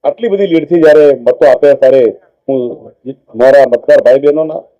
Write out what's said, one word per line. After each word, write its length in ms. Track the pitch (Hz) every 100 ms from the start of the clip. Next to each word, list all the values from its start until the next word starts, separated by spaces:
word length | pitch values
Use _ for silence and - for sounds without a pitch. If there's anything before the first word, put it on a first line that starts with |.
આટલી 240 | - - 226
બધી 180 | 196 196
લીડથી 360 | 165 147 170
જ્યારે 320 | 156 151 147
મતો 320 | 131 120 - 147
આપ્યા, 280 | 127 143
ત્યારે 400 | 139 131 135 117 - _ _ -
હું 420 | 135 123 - - _ 127 135 _
મારા 280 | 110 127 139 127
મતદાર 340 | 120 - 143
ભાઈ 160 | 120 135
બહેનોના 420 | 143 151 160 156 -